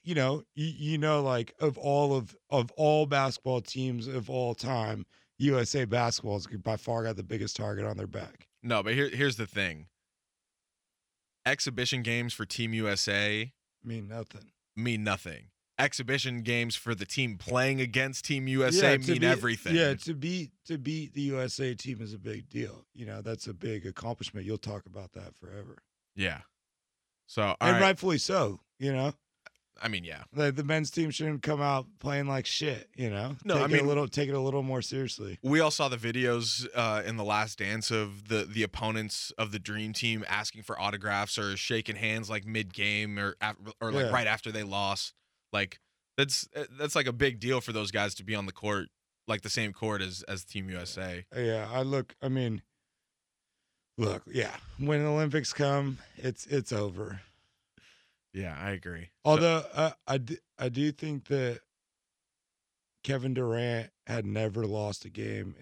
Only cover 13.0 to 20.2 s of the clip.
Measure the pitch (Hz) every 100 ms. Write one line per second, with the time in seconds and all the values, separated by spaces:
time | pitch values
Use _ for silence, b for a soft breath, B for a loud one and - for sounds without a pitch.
13 | - 101 104 107 120 _ _ _ 113 113
14 | 101 113 110 101 - _ _ 107 120 110
15 | 107 95 87 67 - _ _ - 139 -
16 | 123 135 127 120 113 120 117 - 117 104
17 | 98 - 123 95 - 123 135 135 127 127
18 | 135 131 - 139 131 131 127 175 139 135
19 | 131 - 160 131 120 113 - 165 151 135
20 | 165 151